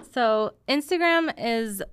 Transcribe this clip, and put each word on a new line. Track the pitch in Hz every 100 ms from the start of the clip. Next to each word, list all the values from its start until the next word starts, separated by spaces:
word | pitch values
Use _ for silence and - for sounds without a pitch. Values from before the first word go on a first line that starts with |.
| -
So | - 226 220 214 - -
Instagram | 277 285 359 339 339 320 -
is | 233 226 226 202 -